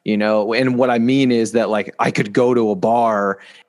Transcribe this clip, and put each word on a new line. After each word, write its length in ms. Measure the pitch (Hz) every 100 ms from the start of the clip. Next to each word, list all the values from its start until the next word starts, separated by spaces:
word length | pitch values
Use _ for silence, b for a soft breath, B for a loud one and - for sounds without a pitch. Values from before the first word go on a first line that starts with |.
you 140 | - 107
know? 360 | 107 107 104
And 240 | 117 131 123
what 120 | 127
I 100 | 120
mean 320 | 117 135 131
is 220 | 120 110
that, 160 | 113 101
like, 260 | 107 98 -
I 120 | 117
could 200 | - 110
go 220 | 101 123
to 160 | 120 110
a 60 | 98
bar 640 | 110 117 117 107 101 98 B B